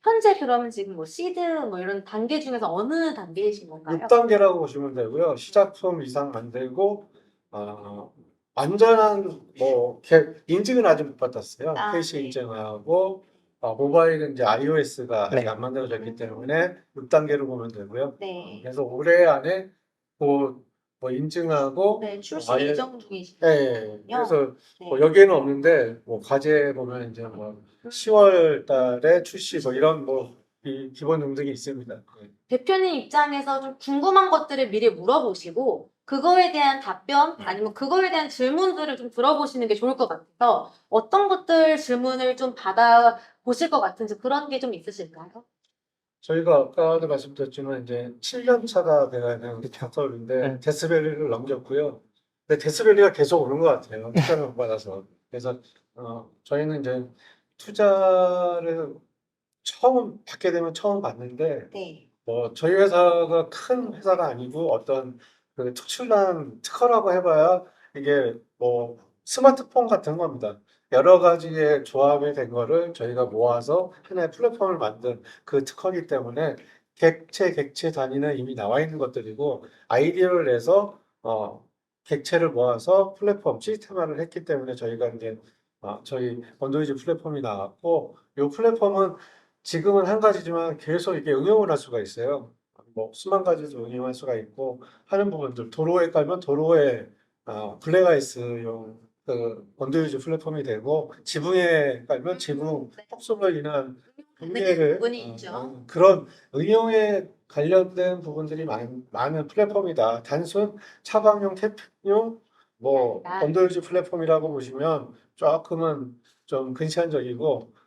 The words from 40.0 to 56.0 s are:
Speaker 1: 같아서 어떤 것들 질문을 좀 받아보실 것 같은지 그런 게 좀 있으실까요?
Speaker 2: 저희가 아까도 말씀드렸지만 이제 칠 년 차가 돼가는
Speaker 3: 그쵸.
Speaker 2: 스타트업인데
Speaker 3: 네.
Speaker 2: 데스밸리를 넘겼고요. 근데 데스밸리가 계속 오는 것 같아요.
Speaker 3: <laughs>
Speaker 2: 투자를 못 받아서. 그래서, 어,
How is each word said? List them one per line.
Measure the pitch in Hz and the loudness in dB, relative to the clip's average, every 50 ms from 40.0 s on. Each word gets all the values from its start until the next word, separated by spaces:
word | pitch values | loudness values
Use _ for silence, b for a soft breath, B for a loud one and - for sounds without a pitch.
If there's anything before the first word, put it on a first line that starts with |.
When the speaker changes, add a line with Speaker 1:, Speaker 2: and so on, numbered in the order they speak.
| 247 | -2
Speaker 1:
같아서 | - - - - _ _ - 240 240 196 - B B B B B - | -2 -4 -6 -14 _ _ 2 4 4 4 2 B B B B B -2
어떤 | - 220 220 - - 392 403 | 0 0 2 2 2 2 2
것들 | 403 381 370 370 - 330 320 320 311 311 | 2 0 -2 0 2 4 6 6 4 4
질문을 | 302 302 - 247 240 247 262 254 254 254 254 254 | 2 -2 -2 -2 -2 -2 -2 -2 0 -2 -2 -2
좀 | 254 262 254 240 | -2 -4 -6 -6
받아보실 | - - - - 226 233 233 233 233 240 233 233 - - - _ _ - 247 240 - 330 320 | -6 -6 -2 2 4 6 8 8 8 8 6 4 2 -4 -20 _ _ -4 -4 -2 -2 0 0
것 | 311 262 | 0 0
같은지 | 208 185 - - 226 208 208 | 0 -2 -4 -6 -10 -10 -8
그런 | - - 254 277 294 294 285 | -6 -4 -4 -4 -4 -4 -4
게 | 269 254 | -6 -6
좀 | 269 247 202 | -6 -6 -8
있으실까요? | 165 - - - - 170 160 160 160 160 - - 226 240 _ _ _ _ _ _ _ _ _ _ _ _ _ _ _ - | -10 -12 -14 -14 -14 -16 -16 -18 -20 -20 -20 -20 -20 -20 _ _ _ _ _ _ _ _ _ _ _ _ _ _ _ -4
Speaker 2:
저희가 | - 160 165 160 170 156 | -2 -2 2 4 6 6
아까도 | 143 131 - - - 165 160 165 165 160 | 6 4 2 0 0 2 2 2 2 0
말씀드렸지만 | 151 147 139 139 143 139 - 135 135 - 147 135 135 135 127 120 | -2 -4 -4 -6 -8 -8 -8 -8 -8 -8 -10 -10 -8 -8 -8 -8
이제 | 117 120 120 120 123 120 - | -8 -8 -8 -8 -10 -14 -14
칠 | - - - 247 240 | -12 -10 -10 -2 2
년 | 254 247 226 220 | 2 2 2 0
차가 | 226 - 185 165 165 151 147 135 123 | -2 -2 0 2 4 4 2 2 0
돼가는 | 127 120 120 120 120 113 117 120 117 113 | -2 -4 -4 -4 -4 -6 -8 -12 -12 -12
Speaker 3:
그쵸. | 127 127 - | -14 -14 -12
Speaker 2:
스타트업인데 | - 131 117 - 156 143 135 123 117 117 117 127 | -12 -14 -8 -6 -4 -4 -4 -6 -10 -6 -4 -2
Speaker 3:
네. | 127 131 135 131 127 | -2 -2 -2 -4 -4
Speaker 2:
데스밸리를 | - 156 147 151 170 160 170 160 151 156 147 147 151 135 | -4 -4 -4 -2 0 0 0 0 0 -2 -4 -4 -4 -4
넘겼고요. | 113 117 127 131 135 123 127 - 135 143 151 143 - - _ _ _ _ _ _ _ _ _ | -4 -4 -6 -6 -6 -8 -6 -4 -4 -4 -4 -4 -6 -12 _ _ _ _ _ _ _ _ _
근데 | - 151 147 - | -2 -2 -2 0
데스밸리가 | 156 151 - 220 220 202 202 202 185 | -2 -2 4 6 6 8 8 8 6
계속 | - - 143 139 175 156 135 | 6 4 2 4 4 2 2
오는 | 123 139 156 | 0 0 2
것 | 165 | 2
같아요. | 160 131 - - - 110 110 113 117 117 | 2 2 2 -2 -10 -14 -14 -10 -2 0
Speaker 3:
<laughs> | |
Speaker 2:
투자를 | 180 135 170 165 151 147 | 0 2 2 0 0 -2
못 | 123 120 | -4 -6
받아서. | 117 123 113 110 107 101 101 95 98 95 _ _ _ _ _ | -6 -4 -4 -4 -6 -8 -10 -14 -14 -14 _ _ _ _ _
그래서, | - 123 120 127 123 123 b b b b _ _ _ | -14 -10 -8 -8 -8 -10 b b b b _ _ _
어, | 123 | -16